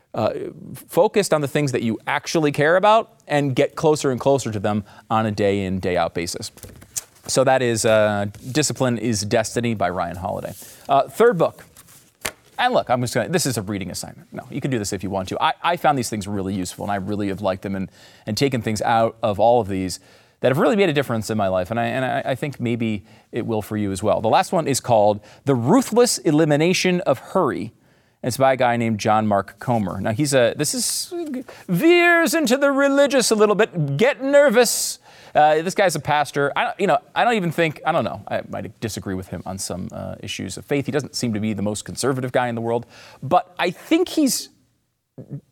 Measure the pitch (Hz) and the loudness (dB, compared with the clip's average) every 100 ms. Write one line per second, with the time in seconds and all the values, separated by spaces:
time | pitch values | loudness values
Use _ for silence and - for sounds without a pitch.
0 | _ - 110 143 - - - - - - | _ -4 -2 -2 -10 -14 -16 -18 -4 0
1 | 214 - 190 156 143 151 147 120 117 110 | 2 2 0 0 0 0 0 0 -2 -4
2 | - 139 - 170 151 143 147 180 208 220 | -4 -6 -2 0 0 2 2 4 4 4
3 | - _ - 147 143 127 143 - 160 151 | 2 _ -2 0 0 2 0 2 2 2
4 | 143 123 - 139 117 107 104 104 101 - | 0 0 2 2 0 -4 -2 -2 -4 -12
5 | - 113 110 104 101 101 95 95 92 87 | -2 0 0 0 0 0 -2 -2 -2 0
6 | 85 - 85 - 113 - - - - - | -2 -2 -6 -8 -12 -16 -20 -20 -14 -14
7 | - _ - - 131 131 123 113 113 110 | -14 _ -4 2 4 4 2 2 4 4
8 | 107 104 101 - 127 127 147 135 127 120 | 4 2 -4 -8 -6 -2 -2 0 0 0
9 | 110 107 101 113 110 - 117 110 92 90 | -2 -2 0 0 0 -2 -2 -2 -2 -2
10 | 87 87 95 95 - - - - - 139 | -6 -6 -6 -6 -8 -14 -18 -14 0 0
11 | 135 - 233 185 139 - - _ - - | 2 2 4 4 0 -2 -20 _ -20 -20
12 | _ _ - - _ - 254 220 - 123 | _ _ -12 -12 _ -4 0 0 0 -2
13 | 123 131 107 170 143 117 98 104 95 85 | 0 -2 0 -2 -2 -4 -4 -6 -6 -10
14 | 87 - - - - - 147 127 101 98 | -12 -18 -18 -16 -12 -8 -4 -2 -4 -6
15 | 95 95 95 101 147 - 165 175 160 143 | -6 -6 -6 -2 -2 -2 -2 0 0 0
16 | 120 110 98 104 95 98 90 - 95 101 | -2 -6 -6 -4 -4 -4 -6 -8 -6 -4
17 | 98 101 104 95 101 95 104 98 95 - | -4 -4 -4 -4 -4 -4 -4 -6 -8 -12
18 | - - - 107 139 131 110 107 113 117 | -20 -16 -8 -2 0 0 -4 -4 0 2
19 | 113 - 117 101 107 123 98 95 92 - | 2 0 -4 2 2 2 0 -4 -4 -8
20 | _ - _ _ 123 131 262 220 196 147 | _ -20 _ _ 0 2 2 2 2 2
21 | 135 117 107 110 98 92 90 113 117 120 | 0 -2 -2 -2 0 0 -2 -2 -2 -2
22 | 127 123 - 131 151 - 120 117 117 104 | -4 -4 -4 -6 -6 -6 -4 -2 -2 -4
23 | - - _ 127 113 110 104 107 101 95 | -10 -20 _ -8 -4 -4 -4 -4 -4 -2
24 | 104 92 110 147 185 185 151 139 - 117 | 0 0 2 2 0 -2 -2 -2 2 4
25 | 104 104 - - - 135 117 233 247 214 | 4 2 -6 -10 -2 0 4 2 4 2
26 | 240 - - 147 160 147 160 185 185 180 | 2 2 2 2 4 4 2 2 2 0
27 | 165 139 - 196 156 85 110 - _ _ | 0 -2 0 0 0 -2 -8 -14 _ _
28 | _ _ - 117 135 131 123 120 117 110 | _ _ -6 0 2 4 2 2 0 0
29 | 113 107 107 101 98 - - 120 95 92 | 2 2 4 0 0 -8 -2 -2 0 -4
30 | 98 110 147 135 117 - 151 254 - - | -4 -2 2 4 2 2 -4 -4 -4 -6
31 | - 349 320 254 - - - 175 320 349 | -8 -10 -8 -10 -12 -14 -4 0 4 6
32 | 349 339 330 330 285 262 277 277 277 277 | 6 4 4 2 2 2 2 2 2 4
33 | 285 262 220 220 208 196 220 180 147 139 | 4 4 2 4 4 4 0 0 -2 2
34 | 233 240 269 285 285 226 240 - - - | 0 0 2 6 6 6 4 2 -6 -8
35 | _ - - - 151 156 165 180 196 160 | _ -20 -4 4 4 4 0 2 2 0
36 | - 151 143 - 139 - 233 - 190 147 | 0 0 0 0 -2 0 -4 -2 2 2
37 | - - 208 233 170 156 165 - 156 160 | 0 0 2 2 0 0 0 0 -2 0
38 | 110 101 - 110 - 101 101 - 113 104 | -2 -6 -8 -8 -6 -10 -12 -8 -8 -8
39 | 101 92 92 90 92 95 - 92 92 90 | -6 -8 -8 -12 -10 -10 -8 -8 -10 -10
40 | 95 92 98 - 98 95 - 143 139 147 | -12 -12 -12 -10 -10 -10 -4 -4 -2 -4
41 | 127 - 123 107 107 104 101 107 - 92 | -4 -6 -4 -2 -2 -2 -4 -6 -8 -4
42 | 123 135 127 127 123 117 113 117 120 - | -2 -2 -2 -2 -2 -4 -2 -4 -4 -20
43 | - - 131 180 - - 180 - - 330 | -20 -12 0 0 0 -4 -4 -4 0 0
44 | 359 - 277 - - _ _ _ _ _ | 0 0 0 0 -8 _ _ _ _ _
45 | _ - - 139 - | _ -20 -16 -16 -12